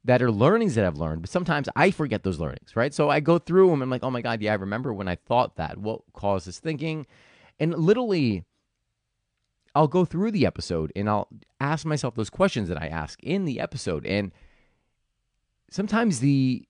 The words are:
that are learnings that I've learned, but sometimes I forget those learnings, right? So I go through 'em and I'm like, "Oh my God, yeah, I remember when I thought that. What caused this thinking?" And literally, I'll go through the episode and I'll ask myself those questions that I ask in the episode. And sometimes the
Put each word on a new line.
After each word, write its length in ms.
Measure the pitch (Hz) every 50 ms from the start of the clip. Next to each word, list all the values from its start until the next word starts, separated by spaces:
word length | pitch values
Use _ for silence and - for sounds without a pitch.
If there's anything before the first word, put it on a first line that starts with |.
| -
that 160 | 120 123 123
are 100 | 127 120
learnings 440 | 107 101 120 156 208 233 233 190 120
that 100 | 113 101
I've 120 | 90 76
learned, 240 | 73 80 78 78 82
but 100 | 82 -
sometimes 380 | - 180 180 170 151 143 131 - -
I 140 | - 151 190
forget 340 | 175 - 156 131 110 98 -
those 160 | 95 90 73
learnings, 340 | 85 69 60 - _ - -
right? 180 | 117 120 147
So 180 | - - 151 147
I 100 | 143 151
go 180 | 147 165 170 170
through 300 | _ - 170 190 190 180
'em 60 | 165
and 80 | 139 127
I'm 60 | 131
like, 120 | 127 127
"Oh 80 | - 131
my 100 | 127 120
God, 220 | 113 120 117 110
yeah, 100 | 104 104
I 40 | 107
remember 360 | 98 95 98 104 117 131 139
when 160 | 107 95 98 92
I 60 | 90
thought 420 | - _ _ 120 123 127 - _
that. 220 | - 80 78 - 95
What 240 | 101 107 113 - _ _
caused 340 | _ - - 101 98 95 -
this 120 | 92 87 -
thinking?" 480 | - 160 160 127 151 160 156 156 139 _ _ _ _ _ _ _ _ _ _ _
And 120 | 151 165 170
literally, 680 | 147 160 175 214 240 254 220 196 170 139 117 101 90 - _ _ _ _ _ _ _ _ _ _ _ _ _ _ _ _ _ _ _ _ _ _ _ _ _ _
I'll 140 | 147 160 143
go 160 | 160 185 180
through 260 | - - 170 202 233
the 160 | 208 180 120
episode 440 | 87 - - - - 90 80 80 76 -
and 120 | 95 101 107
I'll 200 | 107 104 - _ - 107 _ _ _ _
ask 240 | 135 143 156 156 -
myself 300 | 160 151 139 - 123 -
those 160 | 117 110 -
questions 380 | - - 190 196 - 123 101 82
that 140 | 85 73
I 40 | 80 73
ask 340 | 80 80 76 - - _
in 220 | - 123 175 202 190
the 160 | 156 123 -
episode. 460 | 76 - - 127 - - 85 73 -
And 260 | - 95 104 101 92 _ _ - - _ _ _ _ _ _ _ _ _ _ _ _ _ _ _ _ _ _ _ _ _ _ _ _
sometimes 500 | - 180 196 202 208 226 240 220 165 113
the 460 | 127 143 139 135 131 131 127 - -